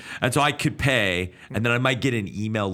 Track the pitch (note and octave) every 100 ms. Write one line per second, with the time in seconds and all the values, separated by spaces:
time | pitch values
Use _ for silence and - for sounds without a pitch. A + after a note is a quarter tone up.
0 | - - B2 C#3+ D3 - D3+ - C#3 B2+
1 | G2 F2+ F#2 - - G#2+ A#2+ A#2+ C3 B2+
2 | C3+ A#2 G2 D#2+ A2 A2 G2